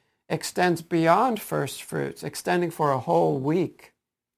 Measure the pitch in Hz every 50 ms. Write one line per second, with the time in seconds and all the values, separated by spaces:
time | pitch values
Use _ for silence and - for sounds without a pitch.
0 | _ _ _ _ _ - - 156 - - - 196 180 180 170 165 165 - 175 165
1 | 165 165 170 202 240 262 226 - - - 160 151 143 127 - - - - 160 156
2 | 139 135 - - - 147 - - - 185 180 180 175 165 - - 156 143 135 127
3 | 117 170 170 170 170 160 151 135 127 143 160 190 160 - - _ - - _ _
4 | _ _ _ _ _ _ _